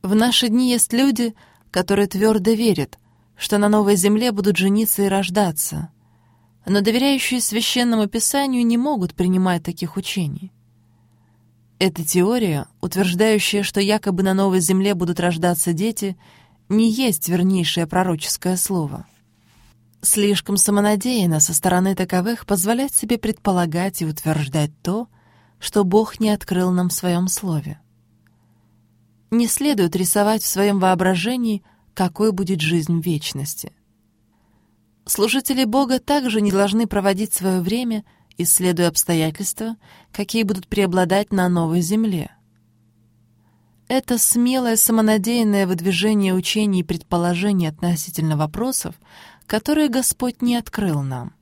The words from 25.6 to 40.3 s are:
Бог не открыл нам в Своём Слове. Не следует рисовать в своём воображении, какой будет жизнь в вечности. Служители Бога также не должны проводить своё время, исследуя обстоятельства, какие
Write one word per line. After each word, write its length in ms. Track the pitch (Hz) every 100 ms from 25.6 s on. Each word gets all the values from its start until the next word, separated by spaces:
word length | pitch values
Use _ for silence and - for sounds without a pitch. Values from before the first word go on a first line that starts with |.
| - 208
Бог 360 | 190 208 220 -
не 100 | 214
открыл 400 | 208 - 180 180
нам 200 | 180 180
в 20 |
Своём 360 | - 180 175 185
Слове. 520 | - 190 156 147 147 _ _ _ _ _ _ _ _ _ _ _ _ _ _ _
Не 160 | 233 226
следует 500 | - 285 220 170 180
рисовать 460 | 185 208 202 143
в 60 | -
своём 320 | 190 202 196
воображении, 840 | 185 180 185 180 202 254 233 202 _ _ _
какой 380 | - 180 - 220
будет 280 | 185 185 185
жизнь 400 | 156 170 156 165
в 40 |
вечности. 680 | 170 151 - 139 139 - - _ _ _ _ _ _ _ _ _ _ _ _ _ -
Служители 580 | - 214 262 - 262
Бога 340 | 254 254 262 254
также 420 | - 285 254 220
не 100 | 208
должны 360 | 190 202 214 220
проводить 460 | 208 196 190 208
своё 280 | - 190 185
время, 420 | 175 226 247 214 - _ _ -
исследуя 500 | 175 - 185 170 175
обстоятельства, 880 | 165 - 170 160 151 196 - 226 233 _ - _
какие 320 | - 202